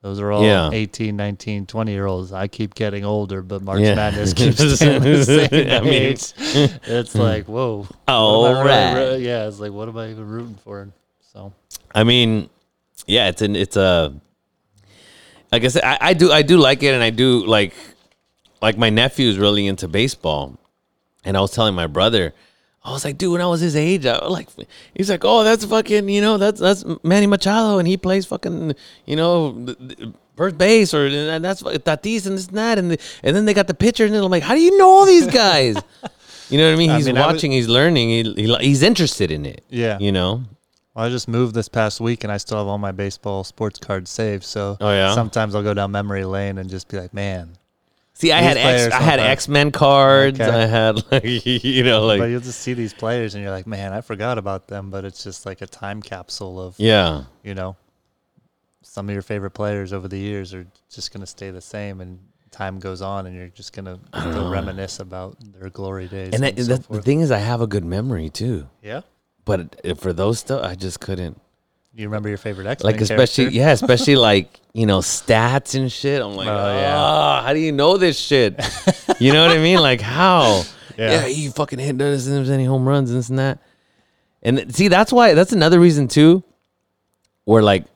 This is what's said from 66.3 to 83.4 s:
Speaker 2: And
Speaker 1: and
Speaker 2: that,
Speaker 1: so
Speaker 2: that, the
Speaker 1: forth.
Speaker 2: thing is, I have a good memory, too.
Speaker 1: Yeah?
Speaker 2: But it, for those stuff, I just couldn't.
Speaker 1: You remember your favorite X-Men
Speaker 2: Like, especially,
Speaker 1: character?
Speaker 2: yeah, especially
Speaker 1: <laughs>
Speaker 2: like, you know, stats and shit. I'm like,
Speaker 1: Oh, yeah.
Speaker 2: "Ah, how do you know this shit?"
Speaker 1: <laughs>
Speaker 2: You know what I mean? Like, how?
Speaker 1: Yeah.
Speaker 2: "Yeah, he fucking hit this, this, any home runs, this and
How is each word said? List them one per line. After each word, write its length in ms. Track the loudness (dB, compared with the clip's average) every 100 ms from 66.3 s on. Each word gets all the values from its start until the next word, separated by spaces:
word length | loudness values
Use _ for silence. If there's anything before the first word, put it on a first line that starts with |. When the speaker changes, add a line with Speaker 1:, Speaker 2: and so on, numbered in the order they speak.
Speaker 2:
And 100 | -4
Speaker 1:
and 120 | -4 -4
Speaker 2:
that, 60 |
Speaker 1:
so 40 | -4
Speaker 2:
that, 40 | -4
the 40 | -4
Speaker 1:
forth. 100 | -6
Speaker 2:
thing 160 | -2 0
is, 100 | 0
I 80 | 0
have 220 | -2 -4
a 60 | -2
good 180 | -4
memory, 460 | -4 -6 -4 -6 -8
too. 360 | -8 -6 -6 -10 _
Speaker 1:
Yeah? 200 | -14 -14 -16 _ _ _ -6
Speaker 2:
But 320 | -6 -6 -12
it, 160 | -10 -6
for 140 | -6
those 260 | -2 -2 -2
stuff, 220 | -4 -6
I 120 | -6
just 260 | -8 -12 -12
couldn't. 400 | -10 -8 -10 -14 _ _ _ _ _
Speaker 1:
You 100 | -14 -10
remember 220 | -8 -8
your 80 | -8
favorite 280 | -10 -10 -10
X-Men 240 | -4 -2
Speaker 2:
Like, 80 | 0
especially, 440 | 0 2 2 2
Speaker 1:
character? 140 | 0 2
Speaker 2:
yeah, 120 | 2
especially 420 | 2 2 2 4 4
Speaker 1:
<laughs> 140 | 6
Speaker 2:
like, 300 | 4 0 _ _
you 100 | -2 2
know, 120 | 2
stats 720 | 0 -6 0 2 2 0 -4
and 160 | -6 -4
shit. 300 | -4 -4 -4
I'm 120 | -6 -8
like, 100 | -6
Speaker 1:
Oh, 300 | -4 -2 -2
yeah. 160 | -2 0
Speaker 2:
"Ah, 460 | 2 2 2 0
how 80 | 0
do 40 | -2
you 140 | -2
know 240 | 2 2 4
this 220 | 2 0
shit?" 400 | 0 2 2 0 -10 -2 -2
Speaker 1:
<laughs> 300 | -2 -4 2
Speaker 2:
You 120 | 4
know 120 | 6 6
what 80 | 4
I 20 |
mean? 180 | 4 4
Like, 200 | 4 0
how? 600 | -2 0 4 4 4 2 0 -12 -20 -6
Speaker 1:
Yeah. 120 | 0 0
Speaker 2:
"Yeah, 40 | 0
he 200 | -4 -6
fucking 300 | -4 -6 -4
hit 160 | -6 -2
this, 280 | -2 -2 -2
this, 220 | -2 -2
any 160 | 0 0
home 200 | 0 0
runs, 240 | 0 0
this 200 | -4 -4
and 80 | -2